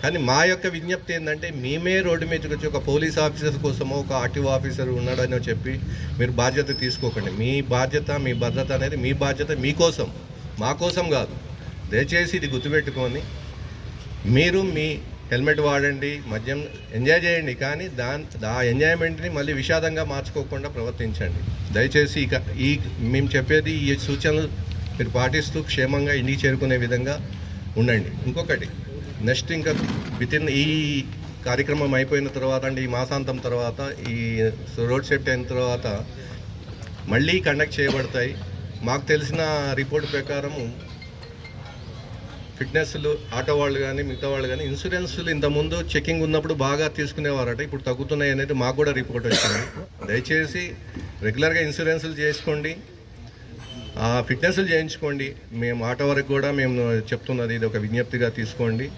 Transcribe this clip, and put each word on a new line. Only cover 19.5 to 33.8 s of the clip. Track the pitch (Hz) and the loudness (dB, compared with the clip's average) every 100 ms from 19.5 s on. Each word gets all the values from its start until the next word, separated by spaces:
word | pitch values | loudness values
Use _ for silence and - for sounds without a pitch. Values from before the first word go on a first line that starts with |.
విషాదంగా | 143 131 131 160 156 | -2 2 2 2 0
మార్చుకోకుండా | 156 139 135 151 135 135 139 | -2 -4 -4 -4 -4 -4 -6
ప్రవర్తించండి. | 123 117 120 113 104 101 85 - - - | -6 -6 -2 -4 -2 -2 -2 -2 -4 0
దయచేసి | 107 131 147 143 156 | 2 4 6 4 2
ఇక | 135 127 - 95 | 0 0 -2 0
ఈ | 131 147 - - | 2 2 0 -2
మేము | 117 131 139 143 | 2 2 4 2
చెప్పేది | 127 151 151 | 4 4 4
ఈ | 156 143 139 | 0 0 0
సూచనలు | - 139 160 156 160 - - - - | 0 0 2 2 0 -2 -4 -4 -4
మీరు | - 117 | -2 0
పాటిస్తూ | 123 127 151 139 160 | 2 2 2 0 -4
క్షేమంగా | 147 - 131 143 143 | -2 0 2 2 2
ఇంటికి | 143 127 139 139 | 2 2 2 2
చేరుకునే | 135 131 127 | 4 2 2
విధంగా | 120 123 131 147 - - - - - - | 2 0 0 -2 -6 -8 -8 -8 -4 2
ఉండండి. | 120 113 92 - - | 4 4 2 -2 -2
ఇంకొకటి | 143 165 147 85 - - - - - | -2 0 -2 -2 -8 -8 -10 -10 -4
నెక్స్ట్ | 107 127 - | 0 0 0
ఇంకా | 165 160 - - - - - | -2 0 0 0 -2 -4 -4
within | 120 151 156 | 0 2 2
ఈ | 135 151 156 147 143 131 - - - 127 | 2 4 2 2 0 -2 -8 -10 -6 -2
కార్యక్రమం | 123 139 147 143 | 0 2 2 4
అయిపోయిన | 131 131 147 139 | 4 4 2 0
తర్వాత | 135 131 131 131 | 0 0 0 0
అంటే | 135 | -2
ఈ | 131 | -2
మాసాంతం | 123 127 139 135 131 | 0 0 -2 -2 -2
తర్వాత | 127 120 120 113 | -2 0 0 -2